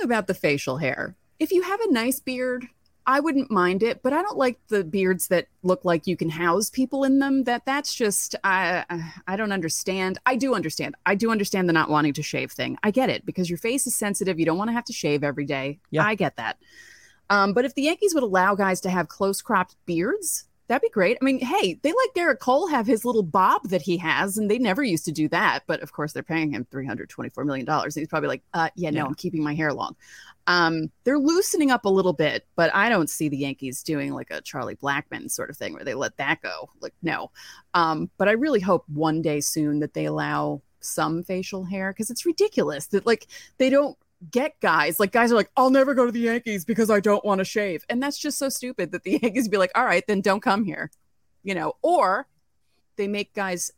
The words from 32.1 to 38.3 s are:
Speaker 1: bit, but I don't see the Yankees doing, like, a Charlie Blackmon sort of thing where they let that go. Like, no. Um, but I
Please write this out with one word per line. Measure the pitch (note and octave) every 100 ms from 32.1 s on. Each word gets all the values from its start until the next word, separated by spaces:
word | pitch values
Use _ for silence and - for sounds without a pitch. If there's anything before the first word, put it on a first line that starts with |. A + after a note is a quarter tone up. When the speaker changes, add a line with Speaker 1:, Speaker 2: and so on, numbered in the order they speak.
Speaker 1:
bit, | D3+ D3+ A2+ - -
but | E3
I | G3 A3
don't | G#3+ D3+
see | - D3+
the | C3+
Yankees | C#3 C3+ C3+ B2+
doing, | - D3+ C#3
like, | C3+ -
a | D#2
Charlie | - C#3 A2+ G#2+
Blackmon | C#3 C#3 - B2+ -
sort | - -
of | D#3
thing | G2
where | D2+
they | C3+
let | A#2+ A#2+ -
that | C#3 D#3+
go. | G2 E2 A#2 _
Like, | - -
no. | E3 C#3 - - - - _ F3+
Um, | E3 D#3 E3+ -
but |
I | G3